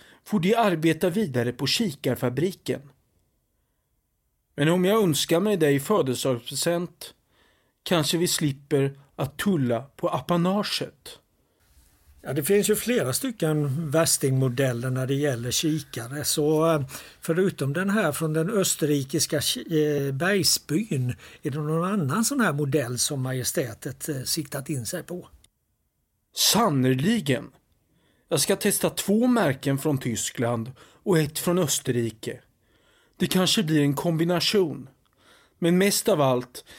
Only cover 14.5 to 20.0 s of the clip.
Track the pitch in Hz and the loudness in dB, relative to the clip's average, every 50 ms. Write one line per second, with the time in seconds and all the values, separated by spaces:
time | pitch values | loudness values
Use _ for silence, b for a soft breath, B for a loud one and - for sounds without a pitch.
14.5 | 120 131 135 131 120 117 123 131 127 131 131 123 139 139 147 143 123 117 120 123 | 2 0 0 0 0 -2 -4 -4 -2 -2 -2 -2 -2 0 0 0 0 -2 -2 -2
15.5 | 117 - 175 151 156 151 - - - 131 113 120 143 151 135 - - 160 147 151 | -2 0 0 0 -2 -2 -4 -8 -10 -10 -10 -8 -8 -6 -4 -2 0 0 2 2
16.5 | 156 156 160 165 160 147 131 B B B B B B B - - 160 180 196 175 | 4 4 4 4 2 2 0 B B B B B B B -4 -2 0 2 2 2
17.5 | - - 139 139 143 175 190 202 202 226 190 151 139 - 160 160 156 160 160 190 | 0 -2 -2 -2 -2 -2 0 0 2 2 2 0 0 -2 -2 -2 0 0 0 0
18.5 | 233 196 180 - - - 165 147 147 139 135 - - 156 - - 160 139 - - | 0 0 0 0 0 0 0 2 2 0 0 -2 -2 -2 -2 0 -2 -2 -2 -2
19.5 | - 254 - - 165 151 151 151 147 143 | -4 -4 -4 -2 0 2 2 2 2 0